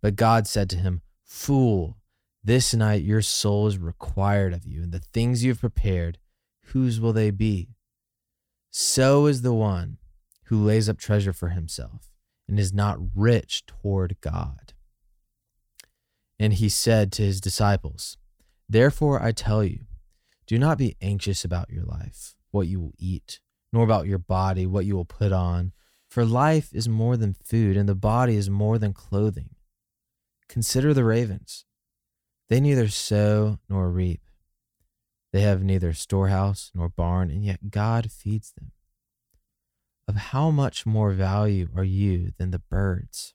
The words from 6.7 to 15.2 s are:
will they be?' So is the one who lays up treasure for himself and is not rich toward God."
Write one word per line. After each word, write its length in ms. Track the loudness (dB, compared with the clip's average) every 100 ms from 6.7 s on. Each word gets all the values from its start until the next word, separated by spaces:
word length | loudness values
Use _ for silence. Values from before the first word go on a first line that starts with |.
| -2 0 0
will 120 | 0
they 200 | 2 2
be?' 420 | 2 0 0 -4 -14 _ _ _ _ _ _ _ _ _
So 560 | -6 -2 2 4 6 4
is 160 | 2
the 100 | 0
one 460 | 2 2 0 -4 -10 -20 _ _ _
who 200 | _ 2
lays 240 | 4 4 2
up 100 | -4
treasure 340 | 0 0 2
for 160 | -2 -4
himself 640 | -4 -6 -10 -12 -16 -20 _ _ _ -4
and 140 | 0
is 120 | 0
not 440 | 0 0 -2 -4 0
rich 500 | 4 2 0 -10 -10
toward 540 | -10 -2 0 -2 -4
God." 520 | -6 -6 -6 -10 -18 -20 _ _ _ _